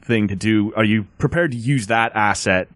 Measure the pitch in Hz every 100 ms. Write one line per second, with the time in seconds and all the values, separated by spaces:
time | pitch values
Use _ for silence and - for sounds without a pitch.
0 | - 117 104 95 107 107 104 110 107 110
1 | 104 - 143 165 170 120 117 139 101 113
2 | 113 110 104 98 107 92 92